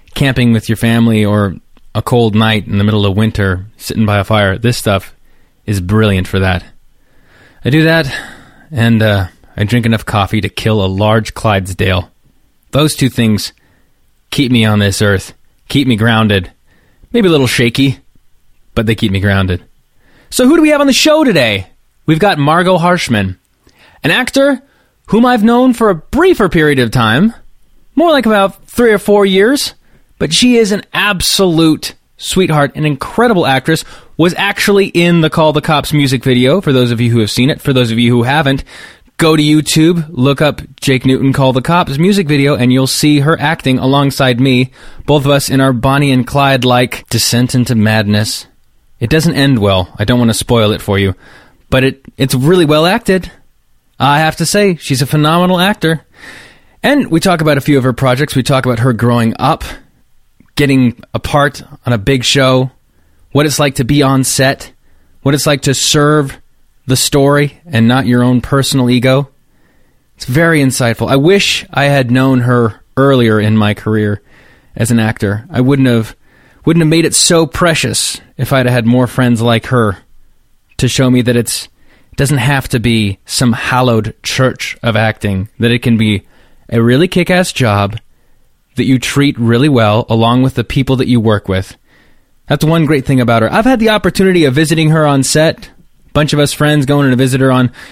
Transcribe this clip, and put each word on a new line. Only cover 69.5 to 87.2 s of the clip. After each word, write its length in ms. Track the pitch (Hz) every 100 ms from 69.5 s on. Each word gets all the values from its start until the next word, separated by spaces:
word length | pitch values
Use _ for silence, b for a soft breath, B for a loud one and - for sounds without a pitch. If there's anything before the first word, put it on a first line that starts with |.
| _ _ _ _ _ _ -
It's 80 |
very 360 | - 131 165 156
insightful. 480 | 135 - 120 110 113
I 60 | 135
wish 500 | 156 202 - - -
I 120 | 135 143
had 240 | 143 123
known 300 | 127 131 127
her 400 | 120 123 117 - _ -
earlier 440 | 139 135 113 107
in 160 | 104 107
my 180 | 104
career 480 | 101 110 110 104 104 b b b b b
as 160 | - 113
an 80 | 117
actor. 460 | 110 - 101 107 -
I 100 | 127
wouldn't 280 | 127 139 131
have, 280 | 117 110 - b b b b
wouldn't 180 | - 165
have 60 | 156
made 160 | 165
it 100 | 160
so 320 | - - 170 165
precious 760 | - 175 160 131 107 - - - -
if 140 | 131
I'd 140 | 135 123
had 200 | 123 113
more 200 | 123 123
friends 360 | - 123 117
like 240 | 117 113 -
her 320 | 127 107 92 _ - - _ _ _ _ -
to 100 | 127
show 220 | - 131
me 120 | 123
that 140 | 120 120
it's, 280 | 113 - -
it 500 | _ - _ _ -
doesn't 220 | 139 139
have 300 | 120 139 -
to 100 | 127
be 380 | 113 113 101 98 -
some 260 | - 127
hallowed 640 | 110 - 127 127 113 107 -
church 560 | - - 131 - - -
of 140 | 120 107
acting, 540 | 110 - 104 95 104 -
that 120 | 117
it 100 | 120
can 160 | 131 113
be 280 | 110 101 b b b b -
a 100 | 120
really 260 | 117 127 180
kick-ass 440 | 180